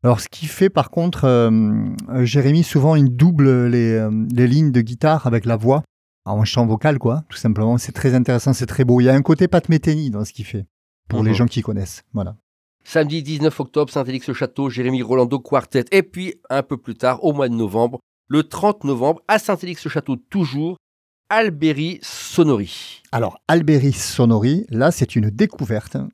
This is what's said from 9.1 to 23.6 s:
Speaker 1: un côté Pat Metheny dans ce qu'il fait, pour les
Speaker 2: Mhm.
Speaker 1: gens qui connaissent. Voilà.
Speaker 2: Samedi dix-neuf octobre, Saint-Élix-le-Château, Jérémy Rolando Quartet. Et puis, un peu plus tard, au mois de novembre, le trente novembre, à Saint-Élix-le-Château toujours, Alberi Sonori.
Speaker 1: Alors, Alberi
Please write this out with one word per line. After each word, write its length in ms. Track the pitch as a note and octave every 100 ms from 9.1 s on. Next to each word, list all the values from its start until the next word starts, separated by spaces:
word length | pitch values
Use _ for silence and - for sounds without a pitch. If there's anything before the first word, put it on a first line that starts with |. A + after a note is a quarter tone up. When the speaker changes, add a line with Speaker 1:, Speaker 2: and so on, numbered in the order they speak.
Speaker 1:
un 80 | C3+
côté 240 | C#3+ D#3 F3+
Pat 220 | F3 -
Metheny 420 | D#3+ - D3+ D3
dans 140 | G#2
ce 80 | G#2+
qu'il 120 | -
fait, 220 | G#2+ A2 G2 _ _ _ _
pour 140 | A#2+
les 80 | A2
Speaker 2:
Mhm. 60 | G#2+
Speaker 1:
gens 100 | A#2+
qui 160 | -
connaissent. 400 | A2 G2+ G2 - _
Voilà. 200 | A2+ F#2+ G#2+ _ _ _ _
Speaker 2:
Samedi 400 | - E3 D3+ D#3+
dix-neuf 380 | C#3+ D3+ D3+ -
octobre, 320 | C#3+ - -
Saint-Élix-le-Château, 760 | - B2+ C3 - B2+ C3 - C#3
Jérémy 340 | A#2 B2 C3
Rolando 360 | A2+ B2+ B2 C3+
Quartet. 460 | - C#3 - C3+ A#2+
Et 100 | G3
puis, 320 | F#3 - F#3 - _
un 140 | C3+
peu 140 | C3+ B2+
plus 180 | - A2
tard, 260 | B2+ B2+
au 100 | E3
mois 160 | C#3+ C3
de 60 |
novembre, 460 | A#2 A2 G#2 A#2+ B2 _ _ _
le 160 | D3
trente 400 | D#3 - G#3 G#3
novembre, 380 | C#3+ B2+ C3+ E3 -
à 100 | G#3+
Saint-Élix-le-Château 800 | G#3+ F#3 F3+ E3 D#3 D#3+ - B2
toujours, 600 | _ G3+ D#3+ C3+ D#3+ F3+ _ _ _ _ _
Alberi 720 | G#3+ A3 D3+ D#3+ C#3+ D#3+ F#3
Sonori. 1000 | - - - - D#3+ A#2+ G2 - - - _
Speaker 1:
Alors, 260 | A#2+ A2 - -
Alberi 460 | E3